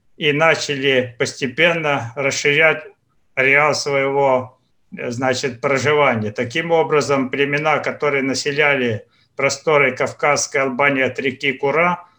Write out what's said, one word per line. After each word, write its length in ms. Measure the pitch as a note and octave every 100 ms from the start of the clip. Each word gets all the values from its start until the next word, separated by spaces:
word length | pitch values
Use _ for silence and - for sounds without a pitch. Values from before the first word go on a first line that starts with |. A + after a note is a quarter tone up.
| _ -
и 160 | D3
начали 840 | C#3+ D#3+ D3+ - C#3+ C#3 C3 B2 -
постепенно 920 | C3 - C3+ A#2+ E3+ E3 D3+ C#3+ A#2 -
расширять 680 | C#3 C3 D3 C#3+ D#3+ D3+ - - _ _ _ -
ареал 380 | C3 C#3 D3+
своего, 880 | B2+ - C#3 C#3 C#3 C#3 B2+ A#2 _ _ _ _ -
э, 160 | C3+
значит, 500 | A#2 C3 C3 C#3 A#2
проживания. 720 | C#3+ C3+ A#2+ D3 C#3+ A#2 G#2+
Таким 400 | G#2 B2 D#3+ E3
образом, 580 | E3 D#3 D3+ C3 C#3 B2+
племена, 500 | C3+ C#3 C#3+ D#3 D3
которые 440 | C3+ B2 D3 C#3
населяли 840 | C3+ B2 - C#3+ D3 C#3 B2 G#2+ - _ _ -
просторы 580 | C3+ - - D3 C3+ B2
Кавказской 640 | C#3+ - D#3 C#3 - C#3+
Албании 460 | C3+ B2+ C#3+ C3+
от 140 | C3 B2
реки 340 | C3 - C#3+
Кура, 520 | C3 C#3 C#3+ F3 F3+ -